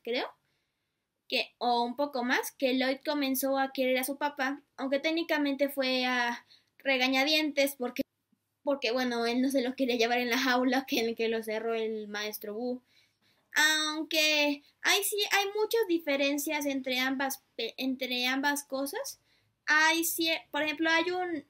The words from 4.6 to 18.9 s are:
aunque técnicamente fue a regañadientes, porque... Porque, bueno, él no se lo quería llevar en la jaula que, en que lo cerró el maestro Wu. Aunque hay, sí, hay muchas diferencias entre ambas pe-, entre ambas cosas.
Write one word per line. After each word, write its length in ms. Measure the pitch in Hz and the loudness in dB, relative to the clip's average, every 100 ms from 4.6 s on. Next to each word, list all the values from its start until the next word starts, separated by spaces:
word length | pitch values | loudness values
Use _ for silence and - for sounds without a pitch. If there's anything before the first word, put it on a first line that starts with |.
| _ - | _ -8
aunque 220 | 262 277 | -2 0
técnicamente 680 | 311 320 330 302 285 269 277 | 0 -2 0 0 2 2 0
fue 380 | 277 262 254 254 | 0 0 0 0
a 400 | 247 240 240 - _ _ _ | 0 -2 -4 -12 _ _ _
regañadientes, 960 | 269 262 262 262 285 311 311 285 277 - | 0 2 4 4 4 2 2 2 0 0
porque... 260 | 247 254 - _ _ _ _ _ | -6 -4 -6 _ _ _ _ _
Porque, 280 | 294 277 220 | -2 0 0
bueno, 340 | 254 247 240 233 | 0 0 0 0
él 160 | 247 | 2
no 80 | 269 | 2
se 120 | 269 | 2
lo 140 | 247 254 | 0 0
quería 220 | 254 240 | 0 2
llevar 220 | 226 240 | 2 2
en 100 | 247 | 2
la 80 | 254 | 2
jaula 480 | 262 247 262 262 269 | 2 2 4 2 0
que, 140 | 254 | -2
en 140 | 226 226 | -2 0
que 120 | 226 | -2
lo 160 | 226 | -2
cerró 300 | 220 214 226 | -2 -4 -2
el 340 | 226 220 220 208 | -2 -4 -6 -8
maestro 480 | 208 214 214 208 208 | -6 -6 -8 -8 -6
Wu. 260 | 247 254 _ _ _ _ _ _ _ - | -4 -6 _ _ _ _ _ _ _ 2
Aunque 1080 | 311 311 302 311 311 320 311 302 294 285 _ _ | 2 2 -2 -4 -2 2 2 4 2 0 _ _
hay, 220 | - 392 | 0 0
sí, 140 | 403 403 415 | 0 -2 0
hay 160 | 403 392 415 | 0 0 -2
muchas 320 | 427 466 381 | 0 0 2
diferencias 800 | 339 294 277 277 285 320 302 285 | 0 0 0 0 0 -2 -2 -2
entre 340 | 269 262 254 | -2 -2 -2
ambas 440 | 262 269 269 - _ - | 0 0 -2 -4 _ -8
pe-, 200 | 226 - | -8 -4
entre 500 | 262 262 254 247 254 | -4 -4 -2 -2 0
ambas 360 | 269 285 277 | 0 0 -2
cosas. 560 | - 269 277 | -4 -4 -4